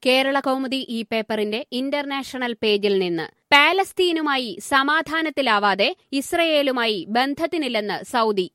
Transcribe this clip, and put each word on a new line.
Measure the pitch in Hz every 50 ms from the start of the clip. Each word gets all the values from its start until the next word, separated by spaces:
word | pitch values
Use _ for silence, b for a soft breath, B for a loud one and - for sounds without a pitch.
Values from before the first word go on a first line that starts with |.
| -
കേരള | 262 254 262 269 269 277 277
കൗമുദി | 269 277 262 262 269 262 240 269 254 -
ഈ | 240 226 226
പേപ്പറിന്റെ | _ 233 226 214 _ 226 214 208 214 208 226 302 _ -
ഇന്റർനാഷണൽ | 247 262 277 277 294 285 277 277 277 262 - - 254 254 240 233
പേജിൽ | - - 220 208 202 196 208 202 190
നിന്ന്. | 190 180 170 165 160 - _ _ _ _
പാലസ്തീനുമായി | - 285 285 311 349 381 392 - - - 370 359 339 320 311 294 277 269 254 233 190 - -
സമാധാനത്തിലാവാതെ | - 285 269 269 285 294 320 320 - 302 320 320 311 285 - 269 247 220 202 202 208 190 185 202 262 370 _ _ _ -
ഇസ്രയേലുമായി | 277 269 - - 339 339 330 311 294 285 285 254 254 233 226 214 196 - -
ബന്ധത്തിനില്ലെന്ന് | 214 240 254 277 285 - 320 330 - 339 302 254 240 220 208 202 185 151 - -
സൗദി. | - 247 220 220 214 196 185 165 _